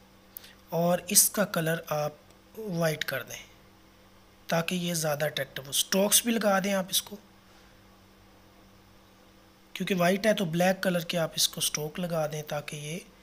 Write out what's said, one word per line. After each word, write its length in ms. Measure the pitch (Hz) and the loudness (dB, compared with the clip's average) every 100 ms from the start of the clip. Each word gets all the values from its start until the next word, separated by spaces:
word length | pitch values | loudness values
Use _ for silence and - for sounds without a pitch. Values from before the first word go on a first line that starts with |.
| - - - - - - - | -20 -20 -20 -20 -20 -20 -4
और 320 | 170 175 180 180 | 0 2 2 4
इसका 320 | 202 - - 190 | 4 4 2 0
कलर 380 | 180 160 165 - | 0 0 -2 -2
आप 260 | 151 147 - - - - 220 | -2 -2 -6 -18 -20 -18 -12
वाइट 440 | 214 170 160 151 - | -6 0 0 0 -4
कर 140 | 131 | -6
दें 160 | 117 - - - - - - - - - - - - | -8 -14 -16 -20 -20 -20 -20 -20 -20 -20 -20 -18 -2
ताकि 260 | 170 165 180 | -2 0 -2
ये 160 | 175 170 | -2 -2
ज़्यादा 300 | 156 143 151 | -2 0 -2
अट्रैक्टिव 400 | 143 - - 139 | -2 -6 -8 -4
हो। 60 | |
स्ट्रोक्स 520 | 131 - 190 202 - 240 | -2 0 2 4 4 4
भी 60 | |
लगा 280 | 226 208 190 | 2 2 2
दें 120 | 196 | 2
आप 140 | 196 180 | -2 -2
इसको, 260 | - - 202 - - - - - - - - - - - - - - - - - - - - - - - - - - | -4 -4 -10 -18 -20 -20 -20 -20 -20 -20 -20 -20 -20 -20 -20 -20 -20 -20 -20 -20 -20 -20 -20 -20 -20 -20 -20 -14 -6
क्योंकि 180 | 180 185 | 0 4
वाइट 320 | 175 196 214 | 4 4 2
है 60 | |
तो 120 | 208 170 | 2 2
ब्लैक 320 | 170 180 190 | 2 2 2
कलर 240 | 190 175 | 0 0
के 140 | 165 175 | -2 -2
आप 160 | 160 - | -2 0
इसको 240 | - - | -2 0
स्ट्रोक 380 | - - 151 185 | -4 -4 -6 -6
लगा 260 | 175 165 151 | -4 -2 -2
दें 140 | 151 151 | -4 -6
ताकि 320 | 147 147 151 | -8 -6 -10
ये 220 | 151 180 - - | -8 -10 -12 -20